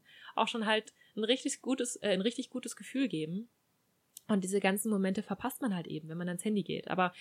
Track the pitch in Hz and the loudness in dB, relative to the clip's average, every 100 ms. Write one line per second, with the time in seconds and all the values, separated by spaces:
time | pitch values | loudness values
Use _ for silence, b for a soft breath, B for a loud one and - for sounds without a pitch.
0 | B B B - 220 233 214 214 - b | B B B 0 0 0 2 2 0 b
1 | b - 214 254 285 - - 262 240 - | b -4 2 2 2 -4 0 0 0 -2
2 | 208 185 202 - - 247 233 - 202 262 | 2 2 2 -2 -6 -6 -8 -12 -6 0
3 | 269 - 156 185 233 _ _ _ _ _ | 0 0 -2 -4 -6 _ _ _ _ _
4 | _ - - 208 185 196 196 202 226 202 | _ -14 2 2 4 2 2 2 0 2
5 | 185 196 - - 247 - 254 185 160 156 | 2 0 -4 -4 -4 -2 -2 -2 -2 -6
6 | 156 160 180 180 220 208 - - - 180 | -6 -6 -4 -4 0 0 0 -4 0 2
7 | 180 B | 2 B